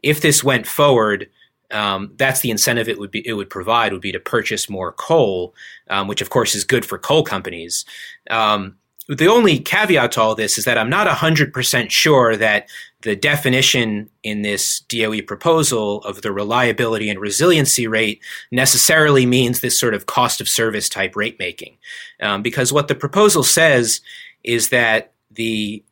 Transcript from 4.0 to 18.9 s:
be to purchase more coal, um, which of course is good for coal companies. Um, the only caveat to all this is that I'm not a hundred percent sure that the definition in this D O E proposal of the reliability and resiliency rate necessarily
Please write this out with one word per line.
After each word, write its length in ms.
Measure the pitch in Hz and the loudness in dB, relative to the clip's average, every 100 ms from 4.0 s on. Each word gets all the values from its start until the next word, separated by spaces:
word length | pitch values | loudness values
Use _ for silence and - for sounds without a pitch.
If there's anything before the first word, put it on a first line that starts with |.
be 100 | 101 | -8
to 80 | 92 | -8
purchase 520 | - 120 - 107 - | -4 -4 -2 -6 -6
more 200 | 95 90 | -6 -8
coal, 600 | - - 165 117 92 90 _ - - _ | -8 0 2 2 0 -6 _ -20 -20 _
um, 180 | 98 98 | -6 -4
which 120 | 101 | -6
of 120 | 101 | -2
course 240 | 127 113 101 | -2 0 -4
is 80 | |
good 200 | - 127 | 0 0
for 140 | - 95 | 0 -10
coal 240 | - 156 | 0 0
companies. 640 | - 98 92 85 82 - - - - - - | 2 -4 -8 -12 -10 -10 -10 -18 -20 -20 -6
Um, 460 | 113 107 104 95 - _ _ - | 0 2 0 -4 -14 _ _ -12
the 200 | 143 160 | 0 4
only 320 | 233 220 139 | 6 4 2
caveat 540 | - 190 214 160 120 | 0 -2 2 2 2
to 80 | - | 2
all 120 | 110 | 0
this 240 | 110 107 - | 0 -2 -2
is 80 | 113 | 0
that 140 | 117 | 0
I'm 100 | 110 | 0
not 160 | 180 196 | 0 0
a 80 | |
hundred 400 | 139 160 156 143 | 2 2 2 0
percent 380 | - 123 127 110 | -2 -2 -2 0
sure 440 | - 160 143 117 110 | 0 4 4 4 2
that 320 | 110 104 - - - _ | 2 0 -2 -20 -20 _
the 140 | 113 101 | -6 -2
definition 920 | 147 151 139 127 - 135 113 104 107 _ | 0 0 2 2 2 2 0 -4 -8 _
in 180 | 110 107 | -10 -6
this 380 | 104 101 - - | -4 -2 -4 -6
D 240 | _ 117 110 | _ -4 -2
O 80 | |
E 80 | 110 | -4
proposal 800 | - 101 170 165 151 117 104 101 | -8 -4 0 2 2 0 -2 -4
of 220 | 104 98 | -6 -8
the 80 | 110 | -8
reliability 760 | 98 104 120 123 113 117 113 107 | -6 -2 0 2 0 -2 -2 -4
and 120 | 95 | -6
resiliency 680 | 104 101 165 165 139 - 117 | -4 0 2 2 2 0 0
rate 340 | 110 110 107 - - - | 0 -2 -4 -14 -18 -6
necessarily 760 | 123 131 - - | 0 2 2 4